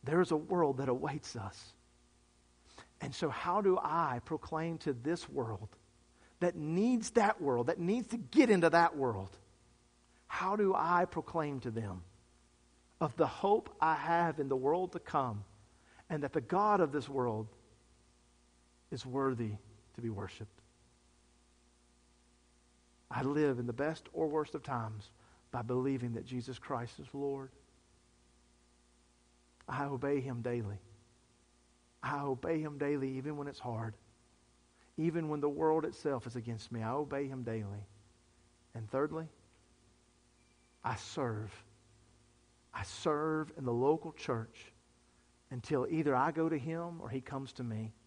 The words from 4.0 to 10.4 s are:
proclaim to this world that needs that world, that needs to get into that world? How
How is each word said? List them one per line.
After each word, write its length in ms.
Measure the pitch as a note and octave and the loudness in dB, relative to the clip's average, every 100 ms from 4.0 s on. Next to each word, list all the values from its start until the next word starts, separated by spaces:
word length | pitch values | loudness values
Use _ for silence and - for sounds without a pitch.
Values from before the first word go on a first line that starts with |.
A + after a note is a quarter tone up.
| D#3+ B2 | 0 -2
proclaim 540 | - D#3 - D#3 E3 E3 | -4 -6 -4 -2 -2 -2
to 140 | - | -2
this 360 | B2 B2 E3+ - | -2 -2 -4 -4
world 400 | C#3 A#2 G2+ G#2 - _ _ _ _ - _ | -4 -4 -4 -10 -16 _ _ _ _ -20 _
that 160 | F3 E3+ | -2 0
needs 540 | D3+ E3+ A3+ B3 - | 0 2 4 4 4
that 280 | - G#3 - | 4 4 4
world, 280 | D3 B2 A#2+ | 2 2 2
that 100 | F3 | 2
needs 300 | F3 A#3 A3 | 2 0 -2
to 100 | A#3+ | -8
get 320 | D3+ C#4 C4 | 2 6 8
into 180 | G3 E3 | 8 8
that 280 | E3 E3+ D#3+ | 8 6 4
world? 380 | C3 G2+ F#2+ - - _ _ _ _ _ _ _ _ | 0 0 -6 -12 -20 _ _ _ _ _ _ _ _
How 300 | - | -2